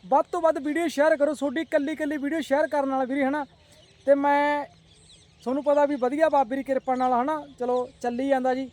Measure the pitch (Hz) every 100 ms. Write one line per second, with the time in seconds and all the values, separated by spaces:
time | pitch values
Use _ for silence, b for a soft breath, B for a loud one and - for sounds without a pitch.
0 | 185 262 320 359 330 320 285 302 339 269
1 | 302 311 285 294 285 269 330 311 285 311
2 | 302 302 277 320 254 269 311 294 269 269
3 | 262 277 269 302 277 _ b b _ _
4 | - 285 285 285 294 294 277 _ _ _
5 | - - _ _ 233 269 285 285 285 285
6 | 247 285 311 285 240 269 269 262 - 254
7 | 254 247 262 311 294 269 240 247 247 -
8 | 247 240 269 269 254 254 262